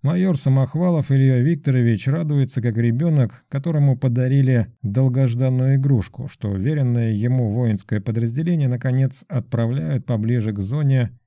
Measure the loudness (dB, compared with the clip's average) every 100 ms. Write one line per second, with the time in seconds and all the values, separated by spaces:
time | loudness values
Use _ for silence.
0 | 0 0 0 0 2 2 0 0 0 0
1 | 0 2 4 4 2 0 0 2 2 0
2 | -2 -4 -2 0 0 -2 -4 0 0 0
3 | 0 2 0 -2 _ -6 -2 2 2 2
4 | 0 0 2 2 4 2 0 -6 -4 0
5 | 2 2 0 0 0 0 2 2 2 0
6 | 0 -8 -14 -8 -6 -2 -2 0 0 0
7 | 0 0 0 0 0 0 0 -2 -2 -4
8 | -2 -2 -2 -2 -2 0 0 -2 -2 0
9 | 0 -2 -6 -6 -4 -2 -2 -2 -4 -4
10 | -2 -2 0 0 -2 -4 -4 0 2 2
11 | 0 -6